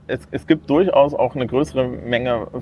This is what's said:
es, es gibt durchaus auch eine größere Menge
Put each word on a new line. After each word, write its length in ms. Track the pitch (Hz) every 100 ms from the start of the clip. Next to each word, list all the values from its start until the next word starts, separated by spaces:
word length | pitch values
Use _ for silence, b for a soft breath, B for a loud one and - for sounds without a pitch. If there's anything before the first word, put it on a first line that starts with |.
| -
es, 140 | - -
es 140 | 135 -
gibt 220 | 156 -
durchaus 460 | 147 190 - 143
auch 200 | 147 123
eine 120 | 135 123
größere 420 | 127 151 131 127
Menge 600 | 123 120 120 123 117 - 127